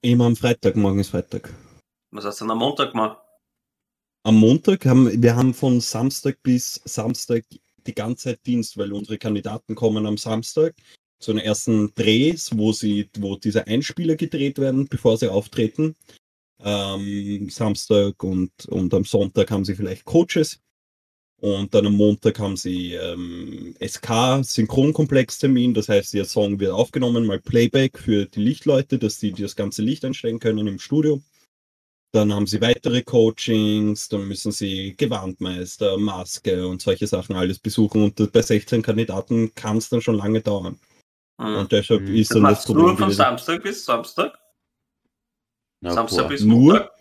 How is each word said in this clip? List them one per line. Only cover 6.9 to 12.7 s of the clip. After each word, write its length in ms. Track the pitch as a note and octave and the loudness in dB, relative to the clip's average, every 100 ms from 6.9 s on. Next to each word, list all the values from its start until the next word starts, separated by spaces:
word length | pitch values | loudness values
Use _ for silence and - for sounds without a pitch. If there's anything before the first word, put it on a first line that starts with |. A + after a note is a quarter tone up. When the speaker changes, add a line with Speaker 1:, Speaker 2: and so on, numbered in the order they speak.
| - A2 B2 - A#2 - - _ _ - | -6 -4 -6 -4 -4 -4 -20 _ _ -12
Speaker 1:
die 80 | G#2+ | -8
ganze 360 | G#2+ B2 C3 | -6 -6 -8
Zeit 140 | A#2 - | -8 -4
Dienst, 320 | A#2+ A2 G2+ | -4 -4 -6
weil 140 | G2+ | -6
unsere 260 | G2+ G#2 G#2+ | -6 -8 -8
Kandidaten 560 | A2+ G#2 G#2 G#2+ - A2 | -4 -4 -6 -10 -10 -2
kommen 300 | A2+ G#2+ G#2+ | -2 0 -2
am 120 | G#2+ | -4
Samstag 560 | - A2 A2+ - D#3+ - _ _ _ _ | -4 -6 -4 -2 -2 -2 _ _ _ _
zu 120 | - | -4
den 80 | G#2+ | -4
ersten 520 | G#2+ G#2 - A2 G#2 - | -2 -4 0 0 0 0
Drehs, 540 | A2 A2 D3 E3 - A2 | 2 4 2 0 -4 0
wo 160 | G#2+ | 0